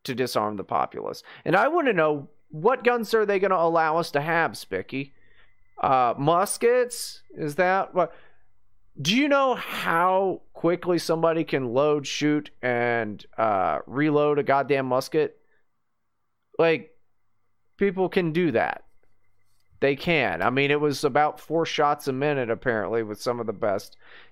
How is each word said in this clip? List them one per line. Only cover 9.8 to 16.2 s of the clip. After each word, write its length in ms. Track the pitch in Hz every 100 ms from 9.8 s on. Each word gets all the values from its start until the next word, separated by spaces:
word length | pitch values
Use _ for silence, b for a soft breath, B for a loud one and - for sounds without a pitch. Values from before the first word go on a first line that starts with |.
| 185 170 180 190 190 - -
quickly 440 | - 165 175 185 170
somebody 460 | - 165 165 165
can 300 | 156 143 127
load, 320 | 123 151 147 143
shoot, 440 | - 147 147 147 -
and, 600 | 123 120 120 117 107 98 - -
uh, 440 | 113 98 85 73 -
reload 520 | 123 151 147 147 147
a 40 |
goddamn 440 | 127 135 131 139 131
musket? 520 | 127 - 156 151 - _ _ _ _ _ _ _ _